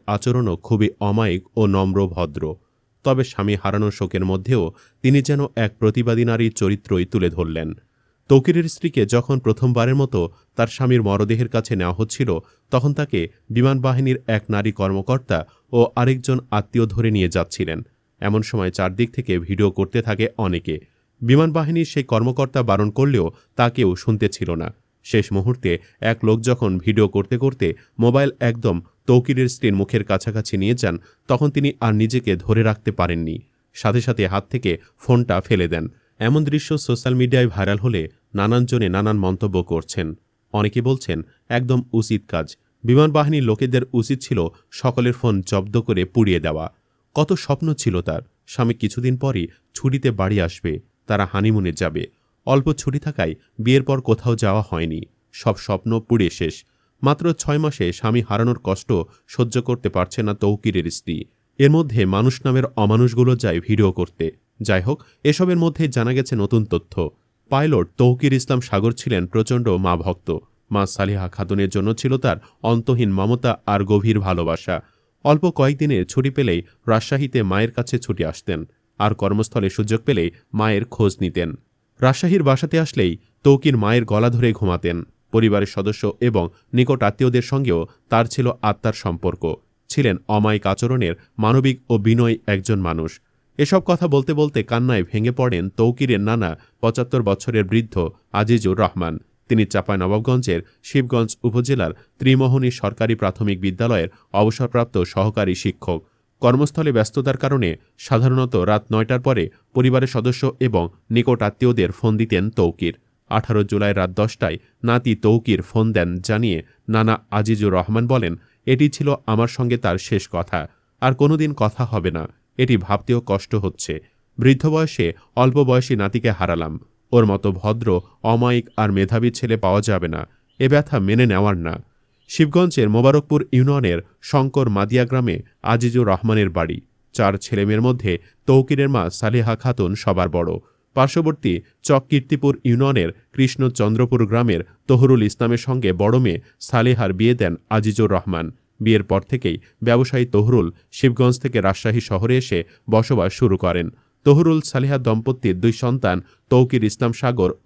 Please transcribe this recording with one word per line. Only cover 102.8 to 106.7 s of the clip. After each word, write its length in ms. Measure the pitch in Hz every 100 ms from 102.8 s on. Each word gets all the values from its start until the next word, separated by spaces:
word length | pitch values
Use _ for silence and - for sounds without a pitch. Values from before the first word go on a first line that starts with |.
| 101 107 113 113
প্রাথমিক 460 | 98 - 107 92
বিদ্যালয়ের 460 | 95 92 117 104 85 - _
অবসরপ্রাপ্ত 720 | 98 107 - 123 120 120 98
সহকারী 520 | 87 - 104 110 98 90
শিক্ষক। 480 | 104 - - 82 - _ _ _
কর্মস্থলে 520 | 120 131 147